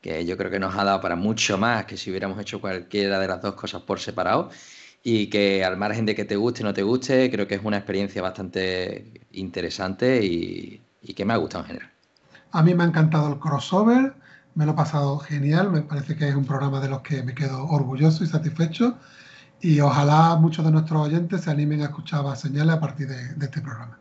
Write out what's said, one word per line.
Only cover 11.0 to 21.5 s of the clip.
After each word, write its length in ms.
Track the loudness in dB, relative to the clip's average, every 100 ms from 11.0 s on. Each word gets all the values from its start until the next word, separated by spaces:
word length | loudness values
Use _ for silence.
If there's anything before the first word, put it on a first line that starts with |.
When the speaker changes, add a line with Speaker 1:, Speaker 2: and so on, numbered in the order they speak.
Speaker 1:
y 120 | -18
que 100 | -6
me 80 | 0
ha 20 | 0
gustado 280 | 0 -6
en 40 | -10
general. 220 | -14 -16 _ _ _ _ -20 _
Speaker 2:
A 100 | 4
mí 120 | 4
me 80 | 6
ha 20 | 2
encantado 460 | 4 4 4 0
el 60 | -2
crossover, 760 | -2 -4 0 2 6 6 4 -2 -20 -20 _
me 120 | -2 0
lo 60 |
he 20 |
pasado 440 | 2 0 2 0 -2
genial, 520 | -4 -2 2 2 4
me 120 | 0
parece 340 | 0 -6 -6 -2
que 120 | 0
es 60 |
un 100 | 0
programa 360 | 0 0 0 -2
de 80 | -2
los 120 | -4
que 200 | -4 -4
me 120 | -4
quedo 300 | -4 -4 -4 -2
orgulloso 580 | 0 0 4 4 4
y 20 | 0
satisfecho, 720 | 0 -2 0 -2 2 0 0 -14 -20 -20 -20 -20 _
y 180 | 4 6
ojalá 560 | 6 4 6 6 6 6
muchos 280 | 4 4
de 60 | 4
nuestros 360 | 4 4 0 2
oyentes 360 | 0 0 -4
se 80 | -2